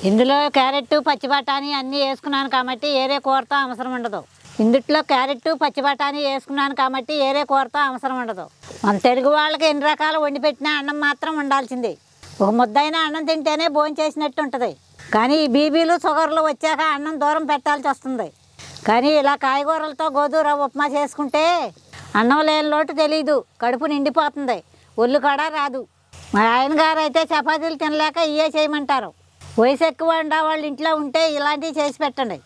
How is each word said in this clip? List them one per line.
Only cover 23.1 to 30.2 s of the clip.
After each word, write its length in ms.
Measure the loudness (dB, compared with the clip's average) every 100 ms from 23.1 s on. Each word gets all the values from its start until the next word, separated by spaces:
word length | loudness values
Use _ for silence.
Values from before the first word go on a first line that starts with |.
| 0 2 0 -2 _
కడుపు 220 | -2 -2 -2 0
నిండిపోతుంది, 640 | 0 2 0 -2 -4 -4 -6 _ _ -2
ఒళ్ళు 160 | 2 2 2
కూడా 200 | 0 -2 -4
రాదు. 240 | -6 -6 -12 _ _ -20 -4 2
మా 80 | 4 4
ఆయన 140 | 2 2
గారు 160 | 2 2 0
అయితే 140 | 0 0
చపాతీలు 440 | 0 0 -2 -2 -4
తినలేక 340 | -4 0 -2 0 0
ఇయే 160 | 0 0 0
చేయమంటారు. 560 | 0 -2 -2 -2 -2 -16 _ _ -6 2
వయసు 240 | 4 4 0
ఎక్కువ 240 | 0 0 0